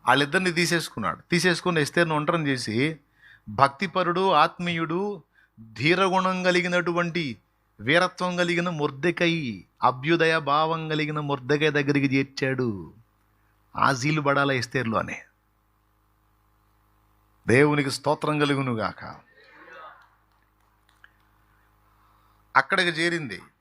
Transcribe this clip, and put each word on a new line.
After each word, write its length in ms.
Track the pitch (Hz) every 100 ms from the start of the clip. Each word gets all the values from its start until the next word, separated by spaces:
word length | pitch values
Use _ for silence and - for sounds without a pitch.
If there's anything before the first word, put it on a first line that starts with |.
| -
వాళ్ళిద్దరిని 460 | 131 143 180 185
తీసేసుకున్నాడు. 680 | 165 170 170 - - 95 80 -
తీసేసుకుని 500 | 175 180 170 180 165
ఎస్తేరును 360 | 143 - 165 151
ఒంటరిని 340 | 151 170 147
చేసి, 500 | 131 113 110 147 156 _ _ - - -
భక్తిపరుడు, 800 | 104 135 - 190 185 175 175 190
ఆత్మీయుడు, 920 | 156 165 - 175 165 160 170 208 196 _ _ _ - 113
ధీరగుణం 720 | 110 139 180 190 185 185 185
కలిగినటువంటి, 960 | 185 180 180 175 175 175 175 165 151 110 _ _ _ _
వీరత్వం 560 | 107 160 185 - 180 180
కలిగిన 320 | 175 175 175
మొర్దెకై, 960 | 160 147 135 175 170 170 165 135 98 - _
అభ్యుదయ 560 | 123 127 139 165 160 160
భావం 500 | 143 143 160 160 160
కలిగిన 320 | 156 151 151
మొర్దెకై 500 | 147 139 127 147 151
దగ్గరికి 460 | 147 143 139 135 135
చేర్చాడు. 800 | 135 - 135 131 127 98 78 - _ _ _ _ _ _ _ -
ఆ 160 | 117
జీలు 280 | 135 135 156
పడాల 320 | 139 139 139
ఎస్తేరులో 460 | 131 113 131 117 104
అనే. 240 | - - - _ _ _ _ _ _ _ _ _ _ _ _ _ _ _ _ _ _ _ _ _ -
దేవునికి 420 | 120 147 147 135
స్తోత్రం 480 | 123 - 151 160 151
కలుగునుగాక. 760 | 147 139 131 113 95 - 85 - _ _ - - - - - - _ _ _ _ _ _ _ _ _ _ - _ _ _ _ _ _ _ _ _ _ _ _ _ _ 131
అక్కడికి 320 | - 190 175
చేరింది. 540 | 156 170 170 139 90 85 _